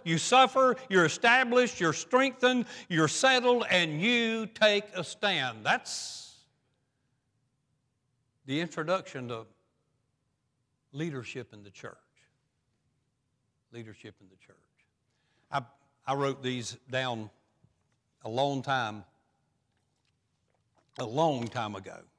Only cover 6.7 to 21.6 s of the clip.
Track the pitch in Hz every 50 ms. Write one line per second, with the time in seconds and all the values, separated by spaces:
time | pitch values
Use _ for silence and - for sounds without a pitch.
6.7 | _ _ _ _ _ _ _ _ _ _ _ _ _ _ _ _ _ _ _ _
7.7 | _ _ _ _ _ _ _ _ _ _ _ _ _ _ _ 131 135 151 175 170
8.7 | 175 170 156 156 185 190 - - - 139 123 120 120 113 110 107 _ _ _ _
9.7 | _ _ _ _ _ _ _ _ _ _ _ _ _ _ _ _ _ _ _ _
10.7 | _ _ _ _ - 139 160 170 143 131 117 - - 131 123 - - 104 101 101
11.7 | - - - 107 - - _ _ _ _ _ _ _ _ _ _ _ _ _ _
12.7 | _ _ _ _ _ _ _ _ _ _ _ _ _ _ _ _ _ _ _ _
13.7 | 120 117 113 110 104 - - 110 92 _ 101 92 95 92 _ _ 95 _ _ _
14.7 | _ _ _ _ _ _ _ _ _ _ _ _ _ _ _ _ - 139 127 -
15.7 | _ _ _ _ _ _ _ - 139 139 139 139 135 139 131 127 127 123 113 107
16.7 | 117 120 _ 131 127 127 131 127 120 113 107 104 - _ _ _ _ _ _ _
17.7 | _ _ _ _ _ _ _ _ _ _ - 113 113 123 139 143 143 135 123 143
18.7 | 135 131 120 107 107 107 95 - _ _ _ _ _ _ _ _ _ _ _ _
19.7 | _ _ _ _ _ _ _ _ _ _ _ _ _ _ _ _ _ _ _ _
20.7 | _ _ _ _ _ - 135 110 113 143 165 165 147 123 120 113 - 127